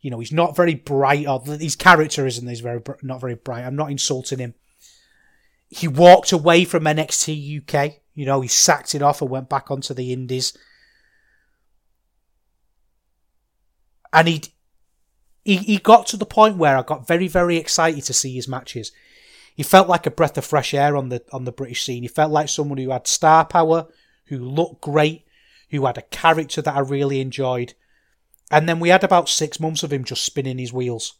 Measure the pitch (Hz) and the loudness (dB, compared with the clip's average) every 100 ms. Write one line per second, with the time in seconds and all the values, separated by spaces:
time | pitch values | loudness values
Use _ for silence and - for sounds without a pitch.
0 | 139 117 117 156 170 156 175 156 - 139 | -10 -10 -6 -2 -2 -2 -4 -4 -4 -2
1 | 135 147 143 131 131 147 160 - 185 170 | 0 0 -2 -6 -6 -8 -8 2 6 6
2 | 156 - 131 120 123 117 120 120 117 - | 4 -2 -4 -6 -10 -10 -8 -10 -10 -14
3 | 135 127 127 117 - 120 123 139 151 139 | -12 -10 -10 -10 -10 -10 -8 -6 -6 -4
4 | - 131 127 131 123 - _ _ _ _ | -4 -4 -6 -8 -8 -12 _ _ _ _
5 | _ _ _ _ _ _ _ - 165 135 | _ _ _ _ _ _ _ -8 -4 8
6 | 175 185 - 175 156 170 175 170 156 156 | 10 10 8 0 4 4 4 0 0 0
7 | 151 - - 151 143 151 - 147 143 147 | -2 -4 -4 -6 -8 -12 -4 -2 -2 -6
8 | _ - 135 139 123 - - 151 - 147 | _ -10 -2 -2 0 2 2 2 -2 0
9 | 143 143 135 131 127 139 - 139 - 131 | 0 0 -6 -8 -4 -6 -4 -10 -8 -8
10 | 127 127 127 131 127 - _ _ _ _ | -6 -8 -6 -6 -6 -8 _ _ _ _
11 | _ _ _ _ _ _ _ _ _ _ | _ _ _ _ _ _ _ _ _ _
12 | _ _ _ _ _ _ _ _ _ _ | _ _ _ _ _ _ _ _ _ _
13 | _ _ _ _ _ _ _ _ _ _ | _ _ _ _ _ _ _ _ _ _
14 | _ 156 165 160 - _ _ _ _ _ | _ 4 4 0 -8 _ _ _ _ _
15 | _ _ _ _ - 190 202 202 - 226 | _ _ _ _ -2 -2 0 -2 6 6
16 | - 208 208 - 214 190 151 131 123 151 | 6 -8 -4 4 4 4 2 2 -2 -8
17 | 120 170 185 180 175 170 160 - 165 147 | -2 -2 0 0 0 0 -2 0 0 0
18 | - 127 135 127 127 127 - 123 107 _ | -4 -4 -4 -8 -8 -10 -10 -14 -14 _
19 | _ _ _ - _ - 143 190 180 175 | _ _ _ -20 _ -10 4 4 6 0
20 | 160 - 160 - - 147 - 143 143 147 | 0 0 -2 -2 -2 -2 0 0 0 0
21 | 131 123 _ 135 127 - 131 123 - 123 | -4 -10 _ -10 -10 -10 -10 -8 -8 -8
22 | 120 - 151 151 151 - 147 135 131 127 | -6 -2 0 0 -2 -4 -4 -6 -6 -6
23 | - - 160 160 156 175 160 165 160 _ | -4 0 4 4 4 2 2 2 -2 _
24 | _ _ _ 135 123 143 170 - - 147 | _ _ _ -12 -6 -4 -4 -6 -2 0
25 | 151 160 _ _ _ _ _ 147 135 120 | 0 -2 _ _ _ _ _ -2 -2 -4
26 | - - 165 160 147 - 151 143 135 139 | -12 0 2 2 -2 -6 -4 -2 -2 -2
27 | 139 139 131 127 127 127 123 - _ _ | -2 -2 -6 -4 -4 -4 -6 -12 _ _
28 | _ _ _ _ _ 151 160 165 170 185 | _ _ _ _ _ 0 2 0 4 4
29 | 190 180 175 - 151 - 160 156 156 139 | 6 2 2 -4 -4 -4 -6 -4 -4 -6
30 | 123 123 - - 131 127 123 127 123 113 | -6 -8 -6 -6 -6 -6 -8 -6 -6 -6
31 | - _ | -10 _